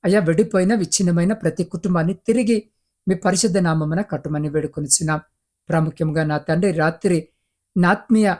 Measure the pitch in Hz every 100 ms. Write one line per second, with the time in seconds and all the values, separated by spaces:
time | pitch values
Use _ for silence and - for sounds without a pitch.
0 | - 202 165 165 226 190 185 233 175 -
1 | 180 170 175 214 165 156 170 170 185 180
2 | 160 190 - 226 226 220 - _ _ _
3 | - 185 202 185 220 190 175 160 156 165
4 | 208 151 151 151 151 151 151 151 147 -
5 | 156 156 - _ _ _ - 165 156 -
6 | 156 151 156 151 147 160 196 160 156 165
7 | 196 170 160 _ _ _ _ - 175 202
8 | - 220 208 165